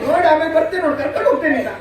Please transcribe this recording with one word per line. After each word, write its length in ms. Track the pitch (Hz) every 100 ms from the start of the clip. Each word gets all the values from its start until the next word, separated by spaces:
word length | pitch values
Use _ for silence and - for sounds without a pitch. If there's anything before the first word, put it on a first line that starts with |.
ನೋಡು, 240 | 262 339 339
ಆಮೇಲೆ 220 | 311 320 320
ಬರ್ತೇನೆ 260 | - 381
ನೋಡು, 140 | 320 277
ಕರ್ಕೊಂಡು 280 | 285 - -
ಹೋಗ್ತೇನೆ 260 | - 311 262
ನಿನ್ನ. 140 | - -